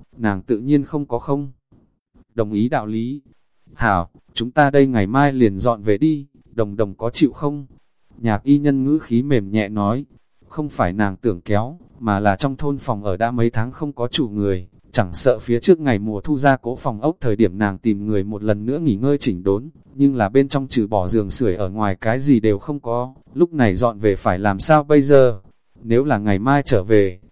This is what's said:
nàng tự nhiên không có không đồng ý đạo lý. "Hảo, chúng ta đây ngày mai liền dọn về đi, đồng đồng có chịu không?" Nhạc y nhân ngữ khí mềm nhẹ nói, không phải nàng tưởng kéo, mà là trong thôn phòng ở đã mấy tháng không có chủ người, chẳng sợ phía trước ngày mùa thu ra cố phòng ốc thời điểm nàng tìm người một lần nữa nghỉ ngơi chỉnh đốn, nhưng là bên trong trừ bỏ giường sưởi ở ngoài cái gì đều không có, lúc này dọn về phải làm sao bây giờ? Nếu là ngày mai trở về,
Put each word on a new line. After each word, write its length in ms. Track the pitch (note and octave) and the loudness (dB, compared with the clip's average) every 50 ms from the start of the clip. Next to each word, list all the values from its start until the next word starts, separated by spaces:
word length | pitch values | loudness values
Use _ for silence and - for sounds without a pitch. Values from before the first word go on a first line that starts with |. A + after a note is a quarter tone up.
| - _ _ | -20 _ _
nàng 260 | - A2+ G#2+ G2+ F#2 | -4 -4 -2 -2 -4
tự 160 | - - A#2+ G#2 | -4 -4 -4 -4
nhiên 260 | A#2 C#3 D3 C#3+ C3+ | 0 0 0 0 0
không 220 | - - D3 C#3+ | -2 -6 -8 -6
có 120 | C#3 A#2+ A#2 | -4 -6 -6
không 340 | - - C#3 C#3+ C#3+ C3+ - _ _ _ _ _ _ _ _ _ _ _ _ _ _ _ _ | -4 -4 -4 -4 -4 -8 -14 _ _ _ _ _ _ _ _ _ _ _ _ _ _ _ _
đồng 180 | A#2 G#2+ G#2 | -6 -4 -2
ý 160 | G#2+ G#2 A2 B2+ | -2 -2 0 0
đạo 180 | D3 C3+ G#2+ | -2 -4 -4
lý. 360 | G#2+ A2 A2 A#2 B2 C#3 C#3+ C3+ _ _ _ _ _ _ _ _ _ - | -4 -6 -6 -6 -6 -8 -12 -14 _ _ _ _ _ _ _ _ _ -4
"Hảo, 360 | - A#2+ A2 G2 F2+ E2+ - _ _ _ _ - | 0 2 2 2 2 0 -4 _ _ _ _ -8
chúng 160 | - A2+ B2 | -6 -6 0
ta 200 | - D#3 D3 C#3 | 2 2 4 4
đây 160 | C#3 C#3+ C#3 | 6 4 4
ngày 200 | C3+ B2+ A2+ G2 | 4 4 2 0
mai 260 | G2 A#2 C3+ C#3+ C#3+ | 2 2 2 2 2
liền 260 | C3+ B2+ A#2+ G#2 G2 F#2+ | 2 2 2 2 2 0
dọn 240 | G2+ B2 A#2 G#2+ | 0 0 0 0
về 160 | G2+ A2 G#2 G2+ | 0 0 0 2
đi, 280 | D3 D#3+ D#3 D3 C#3 - _ _ _ _ | 2 0 0 -2 -6 -14 _ _ _ _
đồng 240 | - A2+ A2 G#2 G2 | -6 -4 -4 -4 -4
đồng 180 | G#2+ A2 G2 F#2+ | -4 -4 -4 -6
có 160 | - A2+ A2+ | -6 -8 -6
chịu 220 | - - D#3 B2 | 0 2 0 0
không?" 340 | B2 - D3+ C#3+ D3 D3 C#3 C3 - _ _ _ _ _ _ _ - - | 0 -2 -4 -4 -4 -6 -10 -14 -20 _ _ _ _ _ _ _ -10 -4
Nhạc 240 | A#2 A2+ G#2 G2+ | -2 0 0 0
y 160 | - C3+ C#3+ D3 | 2 2 2 4
nhân 260 | C#3+ D3 C#3 C3+ C3 | 4 2 0 2 2
ngữ 140 | C#3 D3+ D#3 | 0 0 0
khí 200 | - - A#2 A#2+ | 0 0 -2 0
mềm 280 | C3 D3 C#3+ A2+ G2+ G2 | 2 2 2 0 0 0
nhẹ 180 | G#2 A2 G#2 G2+ | 0 -2 -2 -2
nói, 360 | G#2+ G#2+ G2+ G2+ A#2 C3+ D3 - _ _ _ _ _ _ _ - | -2 -2 0 0 -2 -2 -6 -10 _ _ _ _ _ _ _ -12
không 200 | - D#3 D3+ C#3 | -10 -8 -8 -6
phải 240 | - - A2+ F2 | -4 -2 -2 -2
nàng 240 | F#2 G#2 G#2+ G2+ F#2+ | 0 -2 -2 -2 -2
tưởng 240 | - - A#2+ F#2+ E2+ | -4 -4 -4 -4 -4
kéo, 380 | - - G#2 G2+ A2+ B2+ E3 F3+ - _ - - | -4 -2 -2 -2 -2 -4 -8 -14 -20 _ -20 -8
mà 220 | A#2 A2 G2+ G2 | -4 -2 -2 2
là 160 | G#2 G#2 F#2+ | 2 2 2
trong 200 | F#2+ - C#3 C3+ | 0 -2 -4 -4
thôn 220 | - D3 C#3+ C#3+ C3 | -4 -4 -4 -4 -4
phòng 260 | - - A#2 G2+ G2+ | -6 -6 -6 -4 -4
ở 120 | G2+ F2+ | -4 -2
đã 140 | F#2 A2 A#2 | -2 -2 -2
mấy 200 | B2 A#2 A#2 A#2 | 0 0 0 0
tháng 220 | - A2+ A2+ B2 | 0 -2 -4 -4
không 200 | C#3 - D#3 D3 | -6 -8 -10 -8
có 160 | C#3 - A#2+ A#2+ | -6 -6 -8 -6
chủ 200 | - - C#3 G#2+ | -4 -6 -6 -4
người, 400 | G#2 G#2 G2+ G2+ F#2+ F#2 F2+ - _ _ _ _ - | -4 -2 -2 -2 -2 -4 -6 -12 _ _ _ _ -2
chẳng 180 | A#2 G2+ F2+ | -2 0 0
sợ 260 | E2+ - - C3 A#2+ A2 | 0 0 2 2 2 0
phía 220 | - - A#2+ A#2 | 0 -2 -2 2
trước 200 | - - F3+ D#3+ | 4 4 2 4
ngày 180 | D3+ C3+ A#2 G2 | 2 0 0 0
mùa 220 | G#2 A2 G#2+ G2 | -2 -4 -6 -6
thu 180 | - D#3 D3+ C3 | -4 -4 -2 2
ra 180 | C#3 C#3 C3 | 2 2 2
cố 200 | B2 - A#2 B2+ | 2 -2 -6 -8
phòng 240 | - - C#3+ A2 G#2 | -6 -6 -6 -4 -2
ốc 160 | A#2 D3+ F3+ - | -4 -4 -4 -2
thời 160 | - B2 G#2 | -2 -2 2
điểm 220 | G#2 A2+ F2+ F2+ G2+ | 2 2 0 0 0
nàng 200 | A2 G2+ G2 F2+ | -2 -2 -2 -2
tìm 280 | - A2+ G#2 G2+ G#2 | -2 -2 -2 -2 -2
người 180 | G#2+ G#2+ G2+ G2 | -2 -2 -2 -2
một 180 | G#2 G#2+ G2+ | -4 -6 -4
lần 240 | G#2 G#2+ G#2 G#2 G#2+ | -2 -2 -2 -2 -2
nữa 120 | A#2 C3+ E3+ | -6 -4 -2
nghỉ 180 | E3 D3 G2+ | -2 -2 -2
ngơi 220 | G2 A#2+ C#3 C#3+ C#3 | 0 0 -2 -2 0
chỉnh 240 | - B2 F#2+ F2 | -2 -4 -4 -2
đốn, 280 | F#2 G2 G2 G#2+ B2+ D#3+ - _ _ _ - | -2 -2 -2 -2 -4 -8 -18 _ _ _ -2
nhưng 200 | C3+ C#3 C#3 C3+ | 0 0 2 2
là 140 | B2 G#2 G2 | 2 0 2
bên 200 | A2+ C#3 C#3 C#3 | 2 2 2 2
trong 180 | - C#3+ C3+ C3 | -2 -4 -4 -2
trừ 180 | - B2 G#2+ | 0 0 0
bỏ 200 | G#2 A2 G2+ F2+ | 0 0 0 0
giường 240 | F2+ A2 A2+ G2+ F#2+ | 0 0 0 0 0
sưởi 260 | - - B2 G#2 F2+ | 0 0 0 0 0
ở 140 | F2+ G2+ F#2 | -2 -4 -6
ngoài 260 | G2 A2 G#2+ G2+ F#2 | -4 -2 -2 -2 -4
cái 240 | - - A2 A#2 C3+ | -4 -4 -4 -2 0
gì 200 | C3+ D3 C3+ A2+ | 2 2 2 2
đều 180 | G#2 A2 G2+ G2+ | 2 2 0 0
không 220 | - - D3 C#3+ | -2 -8 -8 -8
có, 340 | - A#2 A#2 A#2+ B2 C3 C3 _ _ - - | -6 -6 -4 -4 -6 -6 -10 _ _ -8 -2
lúc 180 | C3 F3 F3 | 0 0 0
này 220 | E3 D3 B2 G#2 F2+ | 2 2 2 2 2
dọn 240 | F#2+ B2 A#2 A2 G#2 | 2 0 0 0 0
về 180 | G#2+ G#2 F#2+ | 0 0 0
phải 220 | - - A2+ F2+ F#2 | 0 0 -2 -2 0
làm 200 | G2+ G#2 G2 G2 | 0 0 0 0
sao 260 | G2 - D#3 D3+ C#3+ | 2 4 4 4 4
bây 180 | D3 D3+ D3 | 4 4 4
giờ? 380 | C3+ C#3 C#3+ C3+ C3 B2 A2 F#2+ - _ _ _ _ _ _ _ | 6 6 6 6 6 6 2 -2 -10 _ _ _ _ _ _ _
Nếu 220 | - A2+ A2+ A#2+ C#3 | -4 0 2 2 2
là 140 | D3+ C3 G#2 | 2 0 0
ngày 200 | G#2 G#2+ G2 F#2+ | 2 0 0 2
mai 240 | G#2+ C3 C#3+ C#3+ | 2 2 2 2
trở 200 | C3+ - C3+ G2+ | 2 2 2 2
về, 380 | F#2 G2+ A2 G#2 G2 F#2+ F2+ F#2+ G#2 _ | 2 4 4 4 4 2 -2 -8 _ _